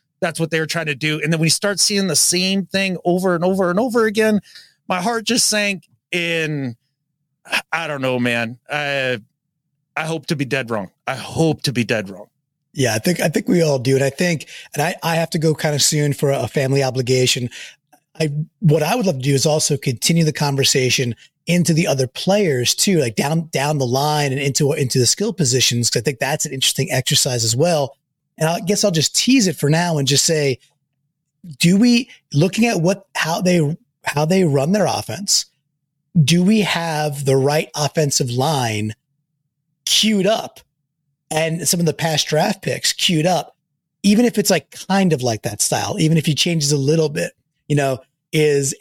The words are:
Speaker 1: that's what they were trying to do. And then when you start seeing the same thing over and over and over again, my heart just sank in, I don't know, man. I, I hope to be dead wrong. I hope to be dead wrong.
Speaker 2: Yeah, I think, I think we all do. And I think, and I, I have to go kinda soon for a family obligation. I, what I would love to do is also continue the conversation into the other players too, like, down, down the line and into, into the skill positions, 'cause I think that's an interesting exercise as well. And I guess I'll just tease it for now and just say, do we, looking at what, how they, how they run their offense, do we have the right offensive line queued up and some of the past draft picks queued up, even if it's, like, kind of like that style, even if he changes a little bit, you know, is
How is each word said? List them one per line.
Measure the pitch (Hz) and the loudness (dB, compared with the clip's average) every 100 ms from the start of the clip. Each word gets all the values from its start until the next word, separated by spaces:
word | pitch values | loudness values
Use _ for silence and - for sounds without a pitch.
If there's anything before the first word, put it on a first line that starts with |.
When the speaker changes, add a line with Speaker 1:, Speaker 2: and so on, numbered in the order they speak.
| _ _ | _ _
Speaker 1:
that's | 175 160 | -6 -2
what | 165 | -2
they | 160 | -2
were | 156 | -2
trying | 170 151 | -4 -6
to | 135 | -4
do. | 151 151 | -4 -2
And | 151 | -2
then | 165 | 0
when | 165 | 0
you | |
start | - 202 190 | 0 -2 0
seeing | - 202 196 | 0 0 0
the | 147 | 0
same | - 180 185 196 175 | 0 0 0 -2 -2
thing | 190 196 180 175 | -2 -2 -2 0
over | 180 190 175 | 0 0 0
and | 180 | 0
over | 190 175 | 0 0
and | 180 | 0
over | 254 233 220 | 0 0 0
again, | 214 220 208 - - - _ - | 2 2 0 -2 -16 -20 _ -6
my | 185 | -4
heart | 190 233 | -2 -2
just | 220 240 - | -2 0 0
sank | 214 202 190 - _ _ | 0 -2 -4 -10 _ _
in, | 175 170 165 156 147 131 117 _ _ _ _ _ _ - - - | -4 -2 -2 -2 -4 -6 -10 _ _ _ _ _ _ -8 -8 -4
I | 160 160 | -6 -4
don't | 143 | -4
know, | 131 127 | -2 0
man. | 123 117 117 123 - | 0 -2 -4 -8 -8
I, | 147 143 139 131 120 - _ _ _ _ _ _ - | -6 -4 -4 -4 -4 -10 _ _ _ _ _ _ -8
I | |
hope | 160 165 - | -6 -6 -4
to | 156 | -4
be | |
dead | 135 139 117 | -2 -4 -4
wrong. | 110 95 _ - | -6 -6 _ -10
I | 131 | -8
hope | - 139 160 151 | -6 0 0 0
to | - | -2
be | 120 110 | -2 -2
dead | 113 98 | -2 -4
wrong. | 92 - _ _ _ _ | -12 -20 _ _ _ _
Speaker 2:
Yeah, | - 123 107 | -2 0 0
I | |
think, | 185 170 | 0 0
I | 175 | 0
think | - - | 0 2
we | 175 | 2
all | 160 135 | 2 2
do. | 120 135 | 2 2
And | |
I | 135 | 2
think, | - 180 165 - - - | 0 0 -2 -6 -18 -10
and | - | -4
I, | 160 190 | -4 -4
I | 160 165 | -2 -2
have | 165 | -2
to | 175 | 0
go | 160 151 | 0 0
kinda | 160 147 | 0 0
soon | - 151 147 | 0 2 0
for | 139 143 | 0 0
a | 139 120 | 0 -2
family | 151 131 139 | 0 2 2
obligation. | 131 123 120 127 127 131 123 - - - _ _ _ - | 0 0 0 2 2 0 -4 -10 -18 -20 _ _ _ -6
I, | 160 147 160 _ | -4 -4 -6 _
what | 175 151 | 2 4
I | 151 247 | 2 0
would | 190 | 0
love | 135 | 0
to | |
do | 131 | 0
is | 135 156 | 2 2
also | 151 - 143 | 2 0 -2
continue | - 120 - 165 156 | -2 -2 0 2 2
the | |
conversation | - 147 139 135 139 127 127 120 113 - _ - | 0 -2 0 0 2 2 0 -2 -6 -14 _ 0
into | 175 170 | 2 4
the | 156 170 | 2 2
other | 139 127 | 0 -2
players | - - 202 190 127 117 - | -2 0 2 2 0 0 0
too, | - 175 | 2 2
like, | 123 - | 0 -2
down, | 143 165 160 | -2 -2 -2
down | 139 143 151 | -2 0 0
the | 127 | 0
line | 131 147 151 143 | 0 0 0 0
and | 131 | -2
into, | 143 127 143 | -2 0 0
into | 156 135 131 | 0 -2 0
the | 120 | 0
skill | - 208 | 0 -2
positions, | - 131 127 - 120 117 | -2 0 0 0 0 -2
'cause | 127 | -2
I | |
think | 120 127 | -2 -2
that's | 135 151 160 | -2 -2 -4
an | |
interesting | 135 - - 135 | -4 -2 -2 -2
exercise | 131 - 147 139 123 113 | -2 0 0 0 -2 -2
as | 117 | 0
well. | 170 160 131 - _ _ _ - | 0 0 -2 -8 _ _ _ -4
And | 156 | -2
I | 175 | -2
guess | 185 202 208 | -2 0 0
I'll | |
just | 160 143 - | 0 0 0
tease | - 269 185 | 2 2 2
it | 143 | 0
for | 143 | 0
now | 160 175 156 | 2 0 0
and | 135 | 0
just | 139 | 2
say, | - 156 143 123 _ _ _ _ _ _ _ _ 175 139 | 2 0 0 -2 _ _ _ _ _ _ _ _ -16 0
do | 170 196 | 2 4
we, | 247 240 - - _ | 4 4 0 -12 _
looking | 139 180 214 233 | 0 0 2 0
at | 196 | 2
what, | 165 196 - - | 0 -2 -6 -6
how | 151 175 | -4 0
they, | 180 180 147 170 _ _ - | 2 2 2 -4 _ _ -6
how | 147 | -2
they | 156 190 175 | 2 2 2
run | 139 143 | 2 2
their | 208 160 | 2 0
offense, | 107 110 110 202 - - _ _ _ _ _ _ 170 | -2 -6 -6 -2 -2 -4 _ _ _ _ _ _ 2
do | 135 175 | 4 4
we | 180 220 | 4 2
have | 185 170 170 151 151 143 139 | 2 -2 -2 -2 -2 -2 2
the | 135 | 2
right | 135 151 - 147 | 4 2 -2 -4
offensive | 147 - 147 - 131 | -2 0 0 0 -2
line | 120 139 147 120 107 107 - _ _ _ _ _ _ _ _ - | 0 0 0 0 -2 -4 -8 _ _ _ _ _ _ _ _ -2
queued | - 208 202 185 | 0 2 2 2
up | 220 - - - _ _ _ _ _ - | 0 -4 -14 -20 _ _ _ _ _ -6
and | 156 160 165 151 | -2 0 -2 -2
some | 180 | 0
of | 170 | 0
the | |
past | 143 165 151 - | 0 0 -2 0
draft | 151 202 196 | 0 0 -2
picks | 147 - - | -6 -4 -4
queued | - - 160 165 | -2 0 2 2
up, | 165 - _ _ _ _ _ | 0 -2 _ _ _ _ _
even | 202 208 240 | 2 4 4
if | - | 2
it's, | - | 0
like, | 175 - - - | 0 -2 -10 -2
kind | 196 185 | 2 2
of | 151 | 2
like | 123 110 | 0 -2
that | - 104 | -4 -4
style, | - 127 - 208 | -2 -2 -2 0
even | 156 160 | 2 2
if | 160 | 2
he | |
changes | 139 175 165 143 | 0 0 0 0
a | 147 | 0
little | 135 160 151 | 2 2 0
bit, | 160 - - _ _ - | -2 -6 -8 _ _ -2
you | 143 | 0
know, | 135 127 - _ _ | 0 -2 -10 _ _
is | 156 151 143 139 - | 2 2 2 -2 -2